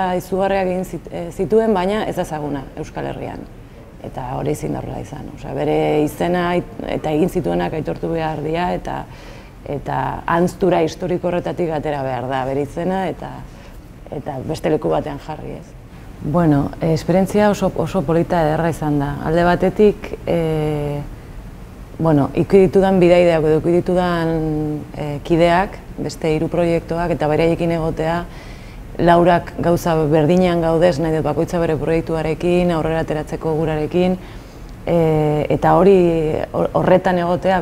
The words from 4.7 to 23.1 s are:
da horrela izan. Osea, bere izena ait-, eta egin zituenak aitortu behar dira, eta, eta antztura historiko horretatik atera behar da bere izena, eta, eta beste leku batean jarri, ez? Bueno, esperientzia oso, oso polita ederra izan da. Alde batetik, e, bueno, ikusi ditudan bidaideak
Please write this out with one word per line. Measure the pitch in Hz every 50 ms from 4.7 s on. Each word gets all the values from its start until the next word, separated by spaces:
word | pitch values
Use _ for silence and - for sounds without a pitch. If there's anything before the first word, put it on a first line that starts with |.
| 143
da | 127 123
horrela | 117 127 117 117
izan. | - - - - - -
Osea, | - - 151 139
bere | 139 151 151 151 156 156 151 151 151 151
izena | 147 - - 175 175 180 180 175 175 180
ait-, | 175 175 - - - -
eta | - - - - 160 151
egin | 151 170 170
zituenak | - 180 - 170 175 175 175 170 165 156
aitortu | 143 165 165 - - 165 165
behar | 165 160 156 156 151 143
dira, | 156 160 170 180 180 185
eta, | 170 - 135 135 135 - - - - - - - - - - - - -
eta | - 143 135 - 147 139 135 135 135 - - -
antztura | - 170 170 180 180 - - 196 180 180 170 165
historiko | 160 - - 190 175 180 170 - 180
horretatik | 175 175 - 170 - - 175 160 165
atera | 147 127 156 147 143 135
behar | 131 127 120 120 127
da | 135 131 127 135
bere | 135 139 143
izena, | 135 - 165 175 185 185 190 190 165
eta, | 131 - - 135 131 131 127 - - - - - - - - - - - - - -
eta | 147 - - 139 131 101
beste | - 156 - - 170 151
leku | 147 - 165 160
batean | 151 - 151 143 139 -
jarri, | - 156 143 123 131 139 151
ez? | 165 - - - - - - - - - - -
Bueno, | - 151 143 175 170 156 147 139 143 - - - -
esperientzia | 165 160 147 - - 170 190 190 185 - 208 208 208
oso, | 196 - 196 180 - -
oso | 165 160 - 190 151
polita | 135 165 165 175 - 180 170 160
ederra | 151 156 160 165 170 151
izan | - 160 151 147 147
da. | 139 143 143 139 131
Alde | 151 160 175 170
batetik, | 175 175 175 185 185 180 - 214 208 - - - - - - -
e, | - 170 170 165 160 156 156 151 151 151 147 147 147 147 143 147 - - - - - - - - - - - - - - - - - - -
bueno, | 160 165 156 143 135 - -
ikusi | - 170 - 196 196 190
ditudan | 180 - 196 190 190 190 185
bidaideak | 180 175